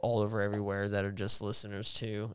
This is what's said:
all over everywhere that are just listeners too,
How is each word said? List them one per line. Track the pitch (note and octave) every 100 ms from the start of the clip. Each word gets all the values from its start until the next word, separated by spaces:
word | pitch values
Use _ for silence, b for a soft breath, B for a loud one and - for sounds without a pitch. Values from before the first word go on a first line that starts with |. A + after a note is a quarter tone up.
all | A#2+ A2+
over | G#2 A2
everywhere | G2+ G#2 G2+ G2 G2+
that | G2+
are | G2
just | G2 F#2+ -
listeners | G#2 - G#2 G2 A2
too, | - A2 G#2 A2